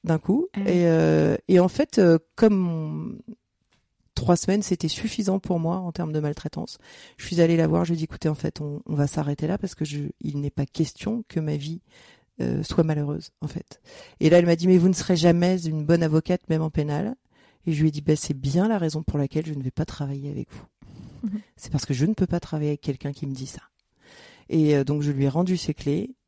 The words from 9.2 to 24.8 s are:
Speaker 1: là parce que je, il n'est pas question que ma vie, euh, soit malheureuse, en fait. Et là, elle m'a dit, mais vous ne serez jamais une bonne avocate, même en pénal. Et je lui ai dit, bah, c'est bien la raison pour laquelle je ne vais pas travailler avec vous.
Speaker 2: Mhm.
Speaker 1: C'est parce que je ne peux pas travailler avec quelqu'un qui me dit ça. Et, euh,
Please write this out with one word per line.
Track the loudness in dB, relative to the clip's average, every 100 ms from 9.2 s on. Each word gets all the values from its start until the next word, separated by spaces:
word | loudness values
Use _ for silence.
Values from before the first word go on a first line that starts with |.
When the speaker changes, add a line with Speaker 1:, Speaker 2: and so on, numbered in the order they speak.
| -4 -4 -4
Speaker 1:
là | -4
parce | -6
que | -6
je, | -6 -6 -8 -8
il | -8 -6
n'est | -6
pas | -4
question | -6 -2 -4 -4 -6 -6 -6
que | -6
ma | -4 -4
vie, | -6 -10 _ _ -20 _ _ -6
euh, | -4 -4
soit | -2 0
malheureuse, | 0 0 -2 -6 -10 _
en | -10
fait. | -10 -14 -20 _ -20 -20 _
Et | 6
là, | 6
elle | 6
m'a | 2
dit, | 6
mais | 6
vous | 6
ne |
serez | 2 0
jamais | 4 4 4 2 0
une | -2 -4
bonne | 2 2
avocate, | 4 0 2 -4 0
même | -2
en | 0
pénal. | -2 -2 -2 -4 -8 _ _ _ _ -4
Et |
je | 2
lui | 2
ai |
dit, | 0
bah, | 0 0
c'est | 0
bien | -4 0 0 2
la | 0
raison | -2 -4
pour | -4 -2
laquelle | -2 -4 -4
je |
ne | -6
vais | -6
pas | -6
travailler | -8 -6 -8 -6 -8
avec | -10 -10
vous. | -16 -20 _ -20 -20 -20 -10 -8
Speaker 2:
Mhm. | -8 -12 _
Speaker 1:
C'est | -6
parce | -6
que | -4
je | -2 0
ne |
peux | 0 -2
pas | -2
travailler | -6 -4 -4
avec | -4
quelqu'un | -6 -6 -8
qui | -8 -8
me |
dit | -8 -10
ça. | -14 _ _ _ _ _ -20 -20 -20 _
Et, | 2 4
euh, | 4